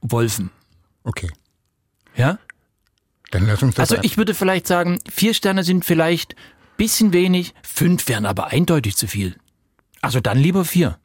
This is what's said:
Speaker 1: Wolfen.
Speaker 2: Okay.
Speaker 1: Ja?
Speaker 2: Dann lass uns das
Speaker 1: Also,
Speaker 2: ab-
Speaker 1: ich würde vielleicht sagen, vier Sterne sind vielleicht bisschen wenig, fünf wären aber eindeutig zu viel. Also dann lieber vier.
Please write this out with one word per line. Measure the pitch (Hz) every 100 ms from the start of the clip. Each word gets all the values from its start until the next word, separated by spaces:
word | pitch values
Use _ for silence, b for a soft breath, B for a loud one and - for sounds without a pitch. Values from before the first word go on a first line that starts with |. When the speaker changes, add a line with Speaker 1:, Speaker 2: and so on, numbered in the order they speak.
Speaker 1:
Wolfen. | 110 117 117 107 90 _ _ _ _ _
Speaker 2:
Okay. | 113 - 87 - _ _ _ _ _ _ _
Speaker 1:
Ja? | - 135 202 _ - _ _ _ _ _ _ -
Speaker 2:
Dann | 90 104
lass | 104
uns | 131
das | - 160
Speaker 1:
Also, | 233
Speaker 2:
ab- |
Speaker 1:
ich | 220 214
würde | 214
vielleicht | 180 190 185 -
sagen, | 175 175 175 -
vier | - 220
Sterne | 214 196 190
sind | 175 185
vielleicht | - 165 160 170 - - B B B -
bisschen | 220 - 214
wenig, | 175 185 180 175 -
fünf | - - 160 - -
wären | 107
aber | 101 98 -
eindeutig | 143 175 156 107 -
zu | 107
viel. | 101 92 - _ _ _ _ _ -
Also | 135 120
dann | 110 127
lieber | 160 190
vier. | 170 180 127 -